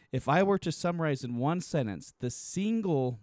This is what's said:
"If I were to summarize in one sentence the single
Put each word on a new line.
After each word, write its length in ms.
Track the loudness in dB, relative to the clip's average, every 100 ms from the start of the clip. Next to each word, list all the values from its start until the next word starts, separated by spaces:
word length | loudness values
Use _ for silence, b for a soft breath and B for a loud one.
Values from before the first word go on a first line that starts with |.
| b
"If 180 | -4 2
I 140 | 4
were 160 | 4 2
to 120 | 0
summarize 520 | -2 -2 0 0 0
in 140 | -2 0
one 220 | 0 0
sentence 540 | 0 -2 0 -4 -10 -6
the 100 | -6
single 880 | -6 -6 -2 0 0 2 2 2 -2